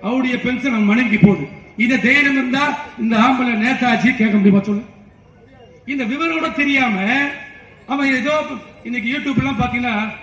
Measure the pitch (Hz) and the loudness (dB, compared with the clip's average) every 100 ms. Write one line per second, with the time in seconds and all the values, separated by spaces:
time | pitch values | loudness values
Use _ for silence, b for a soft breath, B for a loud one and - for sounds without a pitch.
0 | 196 254 254 247 247 254 269 220 208 220 | -2 -2 0 -2 -2 -2 -2 0 2 2
1 | 240 208 208 180 147 - - - 226 254 | 2 6 6 4 -2 -12 -18 -2 0 2
2 | 214 285 285 269 254 262 294 294 - - | 2 2 2 0 0 0 -2 -4 -10 -4
3 | 220 226 247 262 247 220 233 269 247 214 | 0 2 4 2 0 0 0 0 0 2
4 | 233 - 220 202 196 196 202 202 - - | 2 2 2 4 4 4 2 -4 -6 -20
5 | - - - - - - - - - 277 | -20 -20 -20 -20 -20 -20 -20 -20 -8 -6
6 | 226 277 330 320 311 220 285 277 247 196 | -4 -2 -2 -2 -4 -2 0 2 0 0
7 | 196 269 285 - - - - - - 277 | 0 0 -2 -6 -16 -20 -20 -20 -8 -2
8 | 277 262 277 302 294 247 - - 226 240 | 0 0 0 -2 -4 -10 -16 -16 -10 -6
9 | 214 285 285 240 269 233 247 247 247 214 | -4 -4 -2 -2 -2 -2 -4 -2 -4 -4
10 | 214 - | -6 -10